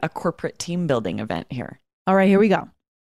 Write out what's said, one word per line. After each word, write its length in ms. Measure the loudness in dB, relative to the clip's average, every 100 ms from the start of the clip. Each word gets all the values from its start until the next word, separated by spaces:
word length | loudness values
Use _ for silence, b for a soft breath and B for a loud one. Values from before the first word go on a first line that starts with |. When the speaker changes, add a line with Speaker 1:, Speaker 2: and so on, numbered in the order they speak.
Speaker 1:
a 60 | -6
corporate 500 | -4 -6 -4 -8 -8
team 280 | -8 -4 0
building 320 | 0 0 -6
event 260 | -6 -6 -6
here. 280 | -10 -10 -14 _ _ 0
Speaker 2:
All 80 | 4
right, 100 | 6
here 120 | 6
we 80 | 4
go. 200 | 2 -2 _ _ _ _